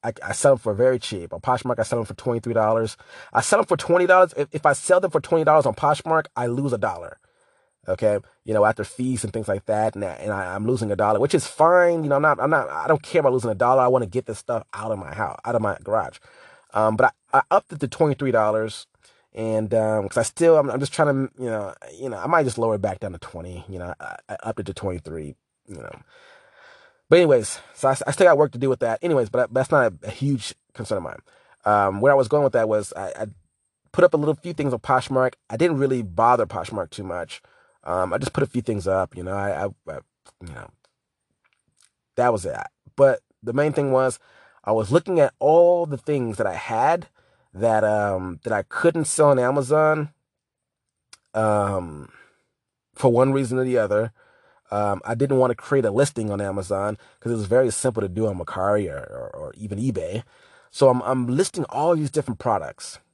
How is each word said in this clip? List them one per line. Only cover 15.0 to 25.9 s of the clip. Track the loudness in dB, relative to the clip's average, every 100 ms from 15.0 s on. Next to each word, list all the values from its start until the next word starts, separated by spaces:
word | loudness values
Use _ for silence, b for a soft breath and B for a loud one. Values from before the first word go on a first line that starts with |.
| -8
house, | -6 -6 -6 -2
out | 0
of |
my | 0 -4
garage. | -2 -2 -2 -10 b b b b b
Um, | 2 2 4
but | 2 _ _
I, | 0
I | 2
upped | 0 _
it | -8
to | -8
twenty-three | 0 0 0 0
dollars, | 2 2 0 -4 -8 -18 _ b b b
and, | -8 -4 -2 0
um, | 0 2 0 -2
'cause | -2
I |
still, | -2 2 6 6
I'm, | 4
I'm | -2
just | -6
trying | 0 0
to, | 2 -4 -6
you | -6
know, | -6 -8 -12 -20
you | -12 -10
know, | -8
I | 0
might | 2
just | 2 -2
lower | -2 -2
it |
back | -4 -6
down | -10
to | -12
twenty. | -16 -14 -14 -14 -14
You | -12
know, | -12 -12
I, | -14 -16 -14
I | -12
upped | -10 -8
it | -10
to |
twenty-three, | -8 -8 -8 -10 -12 -12 -16 _ _ _
you | -18
know. | -16